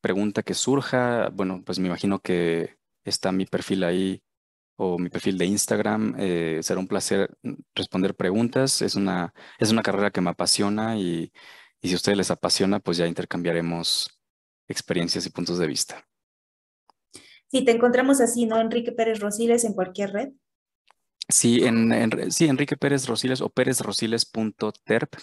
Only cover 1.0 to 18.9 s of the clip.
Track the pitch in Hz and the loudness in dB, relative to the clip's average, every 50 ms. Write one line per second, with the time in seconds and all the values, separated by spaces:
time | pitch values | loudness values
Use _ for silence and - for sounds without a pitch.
1 | 123 120 120 117 - - 98 98 95 92 92 92 - - 90 92 92 90 87 - | 0 0 0 0 -2 -2 -2 -4 -4 -4 -4 -6 -8 -6 -4 -2 -2 -2 -2 -2
2 | - 101 98 95 - - 90 87 85 85 82 85 87 - - _ _ _ _ _ | -2 -2 -2 -2 -2 -2 0 2 2 2 0 0 -4 -6 -10 _ _ _ _ _
3 | _ 104 - - - 95 92 95 92 - - 90 - - 98 95 90 85 90 95 | _ -6 -6 -2 -2 -2 0 0 -2 -2 -4 -4 -2 -2 -2 0 0 0 0 0
4 | 95 95 92 - _ _ _ _ _ _ _ _ _ _ _ - 101 92 87 87 | 0 -2 -2 -6 _ _ _ _ _ _ _ _ _ _ _ -4 -4 -2 -2 -2
5 | 90 87 - 85 - 104 95 90 87 92 104 104 - - 110 104 104 107 107 107 | -4 -4 -6 -4 -2 -2 0 0 0 0 0 0 0 0 0 0 0 0 0 0
6 | 110 107 - - 98 92 87 85 82 80 80 80 82 - - 95 92 92 104 92 | -2 -4 -4 -4 -2 -2 -2 -2 -2 -2 -2 -4 -2 -2 -2 -4 -2 -2 -4 -4
7 | - - 98 98 - - - _ - 120 95 - - _ _ - 95 - - 92 | -2 0 0 0 0 -2 -6 _ -10 -10 -10 -10 -16 _ _ -8 -8 -4 -2 -2
8 | 95 95 - - 95 90 98 110 117 117 - 131 135 131 - - - 92 - 101 | -2 -2 -2 -2 -2 0 2 0 0 0 0 0 0 2 0 0 -2 -2 0 0
9 | 101 92 90 87 85 - - - - - - - 117 107 110 113 104 104 95 98 | 0 0 0 -2 -4 -6 -10 -16 -20 -20 -4 -2 2 2 2 2 2 0 0 2
10 | 104 101 - 98 90 87 - - 87 - - - 104 101 104 107 110 113 113 107 | 0 0 0 0 0 0 0 -2 0 0 2 2 2 0 0 -2 -2 -2 -2 -2
11 | 92 87 85 82 85 - _ - - - - - - _ _ _ - 87 90 - | -2 -2 -2 -4 -6 -8 _ -20 -20 -20 -20 -20 -20 _ _ _ -4 -2 -2 0
12 | - 101 101 98 90 - 87 - - 90 - - 98 95 101 98 - - 87 85 | 2 2 2 2 2 0 0 -2 0 0 2 2 4 2 2 0 0 -2 0 0
13 | 85 85 80 - 85 - - 87 87 85 85 85 85 85 85 85 82 - - - | 0 0 0 -4 -6 -6 -4 -2 -2 0 0 0 0 -2 -4 -2 -2 -2 -2 -2
14 | - - - _ _ _ _ _ _ _ _ _ _ - - - - - 87 87 | -4 -6 -10 _ _ _ _ _ _ _ _ _ _ -10 -10 -10 -6 -4 -2 -2
15 | 82 82 - 92 - 80 - - 87 87 87 90 85 76 67 - - - - - | -2 -2 -2 -4 -6 -6 -6 -6 -6 -4 -2 -2 -2 -2 -2 -4 -6 -6 -8 -16
16 | - _ _ _ _ _ _ _ _ _ _ _ _ _ _ _ _ _ _ _ | -20 _ _ _ _ _ _ _ _ _ _ _ _ _ _ _ _ _ _ _
17 | _ _ - - - - - - _ _ - 262 269 233 226 226 247 240 240 254 | _ _ -20 -20 -20 -20 -20 -20 _ _ -2 2 4 4 4 6 4 4 4 4
18 | 254 269 277 269 233 233 - 240 233 220 220 226 226 226 240 240 233 - | 4 4 6 6 4 4 4 0 0 2 2 2 2 2 0 -2 -2 -2